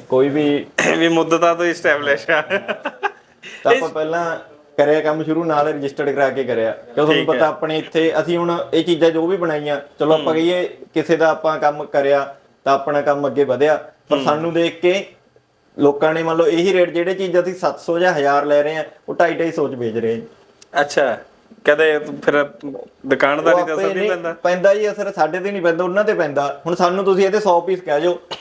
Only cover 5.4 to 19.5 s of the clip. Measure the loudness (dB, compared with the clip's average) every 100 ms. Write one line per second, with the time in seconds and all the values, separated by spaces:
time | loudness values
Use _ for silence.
5.4 | 0 0 0 -2 -6 -4 -4 0 0 0
6.4 | -2 -2 -2 -4 -6 0 2 2 2 2
7.4 | 0 0 -4 -4 -2 0 0 0 0 -2
8.4 | -2 -2 -2 -2 0 2 2 2 0 -2
9.4 | -2 -4 -4 -6 -6 -4 0 2 2 0
10.4 | 0 0 -4 -8 -6 -4 0 2 2 2
11.4 | -2 0 -2 -2 -2 0 2 2 0 -10
12.4 | _ _ 0 0 0 -2 0 0 0 0
13.4 | 0 2 2 0 -4 -18 -2 -2 0 -2
14.4 | -2 0 -2 0 0 0 -4 -14 _ _
15.4 | _ _ _ 0 2 2 0 0 0 2
16.4 | 2 2 2 2 2 0 -2 -2 0 0
17.4 | -2 -2 -4 -4 -4 0 2 2 2 0
18.4 | 2 2 2 -4 -8 -12 -10 -2 0 0
19.4 | -2